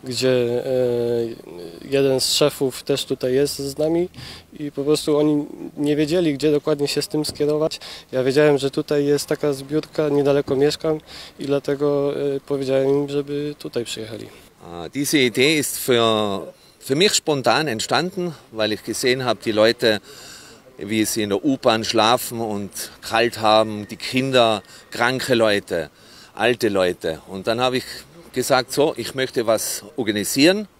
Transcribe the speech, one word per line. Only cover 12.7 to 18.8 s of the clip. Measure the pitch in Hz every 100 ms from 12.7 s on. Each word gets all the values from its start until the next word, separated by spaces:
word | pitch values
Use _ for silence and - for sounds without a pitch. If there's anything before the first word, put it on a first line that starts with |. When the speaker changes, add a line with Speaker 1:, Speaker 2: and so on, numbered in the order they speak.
| 135 135
Speaker 1:
im, | 139 143
żeby | 143 143 143 147 147
tutaj | 156 123
przyjechali. | 113 - 110 107 107
Speaker 2:
Äh, | - - _ - 85 80
diese | 135 139 151
Idee | 123 110 135 156
ist | 131 -
für, | - 120 113 110 104 98 78 - - _
für | - 139
mich | 208
spontan | - - 143 123 117 156
entstanden, | 110 - 127 175 185 175 147 -
weil | 110 107
ich | 107